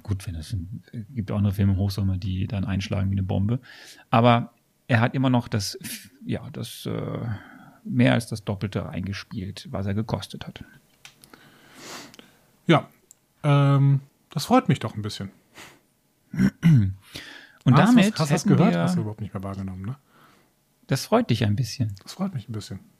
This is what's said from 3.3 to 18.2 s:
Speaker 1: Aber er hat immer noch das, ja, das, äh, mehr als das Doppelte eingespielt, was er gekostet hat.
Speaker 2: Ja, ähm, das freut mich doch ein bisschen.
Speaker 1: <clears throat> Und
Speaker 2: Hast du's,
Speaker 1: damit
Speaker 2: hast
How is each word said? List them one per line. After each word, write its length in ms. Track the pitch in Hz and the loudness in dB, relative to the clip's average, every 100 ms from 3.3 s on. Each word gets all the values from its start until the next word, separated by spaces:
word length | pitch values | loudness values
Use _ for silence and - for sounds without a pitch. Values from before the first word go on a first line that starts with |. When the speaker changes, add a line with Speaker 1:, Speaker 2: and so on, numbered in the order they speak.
| 98 101 123 - - - - - | 0 0 -2 -6 -20 -20 -20 -2
Speaker 1:
Aber 420 | 117 120 117 - _ _ _ - | 4 6 4 2 _ _ _ 0
er 140 | 117 | 2
hat 140 | 120 135 | 2 0
immer 140 | 131 | 2
noch 180 | 123 - | 2 0
das, 280 | 107 98 - - - - _ | -4 -4 -8 -12 -14 -16 _
ja, 240 | 226 - - | -8 -8 -8
das, 340 | 131 117 - 120 | -12 -12 -10 -8
äh, 320 | 110 110 110 117 101 - - - - | -6 -6 -8 -8 -10 -12 -20 -20 -18
mehr 280 | 220 127 127 | -6 2 2
als 140 | 120 - | 2 -2
das 180 | 117 | -8
Doppelte 440 | - 98 104 101 - | -8 -6 -4 -6 -8
eingespielt, 800 | 101 98 101 - - 95 98 - | -8 -8 -8 -10 -10 -10 -12 -10
was 160 | 92 98 | -8 -4
er 80 | |
gekostet 520 | 101 110 101 - - - | -4 -4 -6 -8 -16 -16
hat. 160 | - - - _ _ - _ _ - _ _ _ - - - - - - _ _ _ - | -18 -20 -20 _ _ -20 _ _ -20 _ _ _ -20 -18 -18 -20 -20 -20 _ _ _ 2
Speaker 2:
Ja, 200 | 147 - _ _ _ _ _ | 2 2 _ _ _ _ _
ähm, 580 | 151 143 139 139 139 139 - _ _ | 2 4 4 6 4 4 0 _ _
das 140 | 151 | -8
freut 240 | - 254 254 | 2 2 4
mich 100 | 143 | 0
doch 160 | 110 | -2
ein 80 | 104 | -6
bisschen. 280 | 104 - 98 - _ - - _ _ | -8 -8 -12 -14 _ -20 -20 _ _
Speaker 1:
<clears throat> 420 | _ _ _ _ | _ _ _ _
Und 1400 | - 196 - 170 139 98 95 _ - - - - _ - | 0 0 2 6 6 4 -2 _ -18 -18 -20 -20 _ 4
Speaker 2:
Hast 140 | 135 214 | 6 8
du's, 80 | 247 | 6
Speaker 1:
damit 80 | 196 | 6
Speaker 2:
hast 20 | 214 | 2